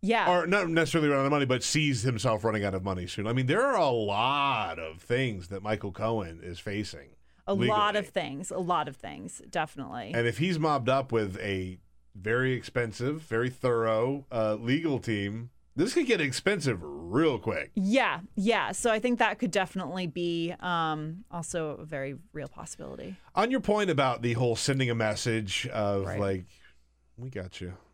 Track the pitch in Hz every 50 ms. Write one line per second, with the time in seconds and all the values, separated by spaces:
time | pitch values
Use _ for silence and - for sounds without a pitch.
0 | - 190 233 226 196 170 180 180 165 165 185 208 190 165 165 165 165 156 - 165
1 | 151 147 143 139 135 139 147 147 139 123 127 127 - - - 151 156 147 131 120
2 | 98 131 123 110 98 131 110 104 98 113 107 107 101 101 95 95 92 98 95 92
3 | 90 87 - - 101 107 117 131 131 127 151 208 247 285 269 208 170 143 123 117
4 | 107 101 101 101 113 127 139 143 143 139 135 113 104 87 80 82 82 80 78 85
5 | - - 120 123 135 127 107 92 85 85 101 95 95 107 110 101 - 104 87 -
6 | 110 110 117 110 98 85 82 82 85 90 87 85 - - 101 104 107 - - 78
7 | 71 - - - - - _ _ _ - 196 196 185 185 214 214 208 208 202 208
8 | 196 - - 196 170 135 135 139 185 - - - 185 165 180 165 151 147 135 -
9 | - - 71 69 95 - - - - - - 175 156 156 - - 135 - - 120
10 | 110 101 - 117 117 120 113 92 147 185 180 156 151 160 151 139 120 117 131 135
11 | 139 131 - 113 107 98 92 101 - 104 98 95 92 92 92 90 - - _ -
12 | _ - _ 104 90 107 113 123 127 131 127 120 - - - 123 123 117 101 -
13 | 117 131 147 160 156 - 113 113 120 135 131 - - 127 120 117 113 113 110 110
14 | 117 127 139 143 139 - - 117 110 107 107 107 113 117 131 151 160 165 143 123
15 | - - 113 104 101 101 104 113 117 123 _ - _ _ _ - 160 233 - 349
16 | 320 240 233 185 156 139 127 - - 190 208 202 139 139 117 90 82 76 71 71
17 | 82 85 92 131 165 160 135 110 - 113 98 80 73 - - - 190 190 214 269
18 | 247 202 147 151 175 - - - 190 208 226 202 156 110 156 - - 240 220 220
19 | 208 247 240 220 240 214 - - - 214 160 202 190 180 - 190 190 - - 185
20 | 185 170 139 180 175 175 170 170 165 165 175 - - 180 175 170 165 160 156 156
21 | 151 156 160 180 226 - - 175 165 - - 175 160 151 147 - - 151 160 139
22 | 135 135 143 131 170 - _ - 139 131 - - 165 160 - - 156 135 135 -
23 | - - 190 - - - - - 202 240 262 262 - - 208 214 208 185 160 135
24 | 139 131 123 110 117 120 120 117 127 120 117 107 - - 139 135 131 120 120 117
25 | 113 107 107 - - 123 113 110 107 98 98 - - 131 - 107 107 101 101 98
26 | 95 80 90 98 104 98 98 95 87 - - - - - - - _ _ _ _
27 | _ _ _ - 120 131 127 101 90 92 - - 95 87 92 98 - _